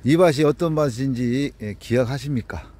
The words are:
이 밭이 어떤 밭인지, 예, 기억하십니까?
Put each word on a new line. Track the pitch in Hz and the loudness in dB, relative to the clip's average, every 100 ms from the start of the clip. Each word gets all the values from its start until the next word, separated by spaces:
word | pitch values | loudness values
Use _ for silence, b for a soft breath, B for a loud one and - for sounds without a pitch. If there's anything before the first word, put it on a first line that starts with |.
| 120 | 2
이 | 165 | 4
밭이 | 175 139 151 | 4 4 2
어떤 | 147 170 | 2 -2
밭인지, | 156 147 113 135 123 123 127 143 - | 0 -2 -2 -4 -2 -2 -2 -4 -6
예, | 107 95 | -10 -10
기억하십니까? | - 117 120 135 139 131 - 82 - - | -2 0 0 -4 -6 -6 -6 -12 -14 -20